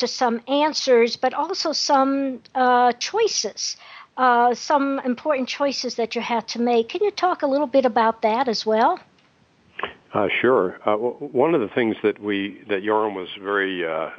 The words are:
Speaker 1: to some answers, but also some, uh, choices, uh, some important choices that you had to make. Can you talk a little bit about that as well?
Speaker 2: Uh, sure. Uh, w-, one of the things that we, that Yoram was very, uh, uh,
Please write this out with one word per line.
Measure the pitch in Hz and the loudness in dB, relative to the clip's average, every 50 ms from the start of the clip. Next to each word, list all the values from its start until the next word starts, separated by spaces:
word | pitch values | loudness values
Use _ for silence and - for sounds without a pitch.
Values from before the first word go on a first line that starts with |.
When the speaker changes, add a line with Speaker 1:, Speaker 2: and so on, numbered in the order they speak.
Speaker 1:
to | 254 233 - - | -4 -4 -2 -2
some | 262 233 233 226 - 262 277 285 302 | 0 0 0 -2 -4 -2 0 0 0
answers, | 311 269 - - 262 247 233 233 233 - - 262 | 0 -2 -2 2 4 4 4 4 2 0 -2 -2
but | 254 247 285 | -2 -2 -2
also | 302 339 381 - - 320 | -4 -4 -4 -4 -4 -4
some, | 277 - - - 285 269 269 269 277 277 277 269 254 226 - _ - | -2 -2 0 2 2 4 4 2 0 0 -2 -4 -6 -8 -14 _ -2
uh, | 262 254 247 247 247 247 247 240 240 - - | 0 2 4 4 6 4 4 2 0 -6 -4
choices, | - 427 466 392 - - - 196 - - - - - - - - - - - - _ | 0 0 0 0 0 -2 -4 -6 -8 -8 -8 -8 -10 -12 -16 -20 -20 -20 -20 -14 _
uh, | - 254 247 240 240 240 247 233 - - - | 2 2 4 4 4 4 2 2 0 0 0
some | 311 285 277 277 269 262 - 254 | 2 2 2 0 -2 -2 -2 -4
important | 240 - - 311 294 262 254 - - - | -4 -2 -2 -2 -2 -2 -2 -4 -4 -2
choices | 285 285 - - - 240 - - | -2 -2 -2 -4 -6 -6 -4 -4
that | 226 220 - | -4 -4 -4
you | 240 208 - 240 | -6 -4 -2 -4
had | 226 220 - - | -4 -4 -6 -4
to | 226 233 240 | -2 0 2
make. | 240 226 226 233 - | 2 2 0 0 -2
Can | 370 415 403 | -2 -2 -2
you | - - 349 | 0 0 0
talk | 359 339 - | 0 0 0
a | 302 277 269 | 0 0 0
little | 285 302 240 277 269 | 0 0 2 2 2
bit | 247 247 | 2 4
about | 208 240 220 226 226 - | 2 2 2 2 2 0
that | - 214 220 247 277 254 208 | 0 0 0 0 0 -2 -2
as | - - 220 | -2 -2 0
well? | 220 220 247 311 370 - - _ _ _ _ _ _ _ _ _ _ _ _ _ _ - - - - - _ _ | 2 4 4 2 2 0 -6 _ _ _ _ _ _ _ _ _ _ _ _ _ _ -10 -10 -10 -10 -16 _ _
Speaker 2:
Uh, | - 107 101 90 - - | -2 -2 0 0 0 2
sure. | - 123 131 110 92 90 - - - | 2 4 4 4 2 0 -2 -4 -2
Uh, | 107 | 0
w-, | 107 107 120 123 - - 143 135 120 120 143 | 0 0 -2 -4 -6 -6 -12 -4 0 2 2
one | 165 170 | 2 2
of | 147 107 | 0 -2
the | 90 - 131 | -2 -2 0
things | 117 110 98 - - | 0 0 0 0 -2
that | 104 98 - 101 104 | -2 -2 -2 -4 -4
we, | 101 98 98 101 92 - - - | -4 -4 -4 -6 -10 -14 -6 -6
that | 101 95 101 107 | -4 -4 0 0
Yoram | 107 107 110 107 98 95 | 0 0 0 -2 -4 -6
was | 87 85 - 104 95 101 | -10 -10 -12 -10 -6 -4
very, | 101 98 98 95 92 87 82 | -2 -2 -2 -2 -4 -4 -4
uh, | 82 | -4
uh, | 80 78 80 73 - | -4 -4 -6 -8 -10